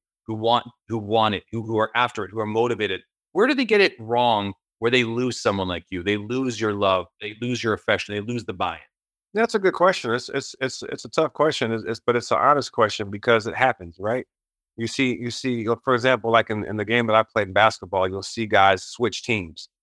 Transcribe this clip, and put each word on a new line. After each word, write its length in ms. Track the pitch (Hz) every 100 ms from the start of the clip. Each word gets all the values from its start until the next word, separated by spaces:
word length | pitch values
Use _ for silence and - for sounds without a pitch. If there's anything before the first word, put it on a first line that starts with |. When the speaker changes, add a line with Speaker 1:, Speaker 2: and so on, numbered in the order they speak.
| _ _ -
Speaker 1:
who 60 |
want, 320 | 107 113 120 123 _ -
who 100 | 113
want 380 | 101 110 110 95
it, 80 | -
who, 100 | 113
who 160 | 107 110
are 140 | 110
after 300 | 120 123 -
it, 80 | 92
who 80 | 110
are 60 | 107
motivated? 560 | 107 120 104 101 92 _ _ _
Where 140 | 170 254
do 60 |
they 120 | 277 226
get 160 | 208
it 140 | 185 -
wrong 540 | 110 120 123 110 98 - _ -
where 120 | 113
they 120 | 127
lose 380 | 113 117 127 -
someone 260 | 113 98 92
like 160 | 85 -
you? 120 | 92
They 140 | 92 104
lose 460 | 104 127 131 107
your 100 | 110
love, 340 | 101 98 92 85 _
they 160 | 107 104
lose 200 | 120 120
your 120 | 113
affection, 420 | 101 - 101 - 104
they 60 |
lose 240 | 104 120 110
the 80 |
buy-in. 260 | 92 90 82 - _ _ _ _
Speaker 2:
That's 220 | 202 233 214
a 40 |
good 140 | 190
question. 400 | - 180 180 120
It's, 160 | 120 -
it's, 260 | 139 - -
it's, 220 | 131 -
it's 200 | 123 -
a 60 | -
tough 240 | - 156
question, 400 | - 151 - 113
it's, 100 | 113
it's, 160 | 95 113
but 160 | - 120
it's 160 | -
an 60 | 92
honest 340 | 123 147 -
question 400 | - 107 - 101
because 340 | 101 123 113 107
it 100 | -
happens, 420 | 127 - 87 85
right? 260 | 104 127 - _ _ _ _ -
You 60 | 117
see, 320 | - 127 120
you 120 | 120
see, 360 | - 135 117 107
look, 160 | 117
for 120 | - 123
example, 340 | 127 123 113
like 220 | 113 107
in, 120 | 107
in 140 | 98 104
the 80 | 104
game 220 | 120 113
that 80 | 110
I 80 |
played 240 | 110 110 98
in 60 |
basketball, 540 | 95 110 - 90 98 95
you'll 140 | 95
see 240 | - - 107
guys 380 | 101 98 95
switch 400 | - - 123 -
teams. 460 | - 110 85 - - _